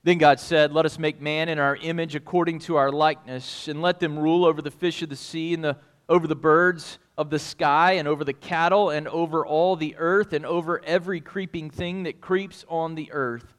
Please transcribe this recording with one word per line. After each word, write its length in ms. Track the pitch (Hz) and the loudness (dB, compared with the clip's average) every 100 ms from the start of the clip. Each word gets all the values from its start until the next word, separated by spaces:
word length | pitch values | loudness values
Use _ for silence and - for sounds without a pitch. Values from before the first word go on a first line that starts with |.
Then 140 | 165 175 | 2 6
God 220 | 147 156 | 6 6
said, 340 | - 160 151 | 2 2 4
"Let 120 | 151 160 | 2 0
us 140 | - | 0
make 220 | 156 151 | -4 -4
man 260 | 147 151 165 | -6 -2 -2
in 120 | 151 | 0
our 160 | 139 127 | 0 0
image 380 | 160 170 165 147 | -4 -4 -4 -6
according 440 | - 180 165 160 | -2 0 0 -4
to 160 | 170 156 | 0 2
our 160 | 135 | 2
likeness, 760 | 143 156 147 120 127 127 - - | 2 2 0 -10 -12 -10 -12 -10
and 140 | 151 | -2
let 180 | 175 175 | -2 0
them 200 | 165 151 | -4 0
rule 260 | 156 170 170 | 2 4 4
over 160 | 151 | 2
the 100 | 147 | -6
fish 300 | - 180 160 | -4 -6 -4
of 80 | 165 | -8
the 60 | 135 | -10
sea, 380 | - 165 160 | -10 -6 -4
and 100 | 170 | -2
the, 140 | 156 143 _ _ - | -4 -6 _ _ 2
over 180 | 175 165 | 2 2
the 80 | 147 | 0
birds 640 | 160 160 180 170 - - _ - | 4 6 4 0 -10 -18 _ -8
of 120 | 151 | -4
the 100 | 151 | -4
sky, 540 | - - 160 147 175 | -6 -2 2 4 4
and 140 | 185 147 | 4 0
over 160 | 147 | -2
the 100 | 143 | -2
cattle, 560 | 139 - 170 170 196 196 | -6 -6 0 2 4 2
and 180 | 151 151 | -2 -4
over 380 | 165 165 160 120 | -4 -2 -2 0
all 300 | 151 180 180 | 2 2 0
the 200 | 156 - | -4 -2
earth, 360 | 165 196 208 | 0 2 0
and 120 | 151 143 | -4 -2
over 380 | 170 160 175 | -4 -2 -6
every 380 | - 180 175 175 | 0 -2 0 -6
creeping 480 | - 196 190 175 156 | -6 -8 -8 -8 -10
thing 340 | - 175 185 | -8 -6 -6
that 160 | 175 - | -8 -10
creeps 460 | - 190 196 - - | -2 -2 -2 -14 -8
on 280 | 165 165 160 | -6 -4 -6
the 160 | 151 | -8
earth." 420 | 147 127 117 - | -4 -4 -6 -14